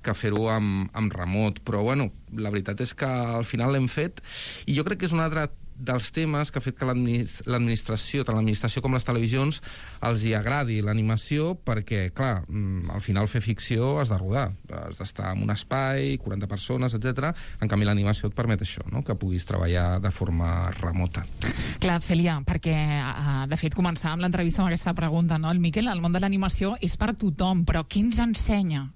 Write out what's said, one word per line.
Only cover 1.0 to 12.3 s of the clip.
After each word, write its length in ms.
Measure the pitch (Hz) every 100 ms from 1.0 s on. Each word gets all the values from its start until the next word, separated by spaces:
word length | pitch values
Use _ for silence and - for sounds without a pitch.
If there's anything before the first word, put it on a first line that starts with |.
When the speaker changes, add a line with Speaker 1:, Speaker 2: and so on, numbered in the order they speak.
| 107
Speaker 1:
remot. 460 | 95 90 98 107 -
Però, 180 | - 104
bueno, 300 | 110 139 113 - -
la 180 | 110 104
veritat 300 | 101 95 101
és 120 | 123
que 120 | - 135
al 380 | 127 120 117 110
final 260 | 117 123
l'hem 160 | 139 127
fet 320 | - 170 - - - - - -
i 80 | 143
jo 80 |
crec 140 | - 190
que 80 | 180
és 60 |
un 80 | 165
altre 280 | 160 156 147 - - -
dels 320 | 127 123 110
temes 400 | - 160 147 151
que 80 | 139
ha 40 |
fet 120 | 127 -
que 80 | 131
l'adminis-, 560 | 123 123 120 107 -
l'administració, 800 | - 123 117 113 - 110 - 139
tant 100 | 120 110
l'administració 440 | 110 104 117 123
com 140 | 127
les 100 | 127
televisions, 560 | - 120 117 131 143 151 - - - -
els 240 | 117 113
hi 80 | 110
agradi 480 | 107 107 143 123 107
l'animació 760 | 104 110 110 110 - 147 160 180
perquè, 500 | - 110 95 104 92
clar, 300 | - 135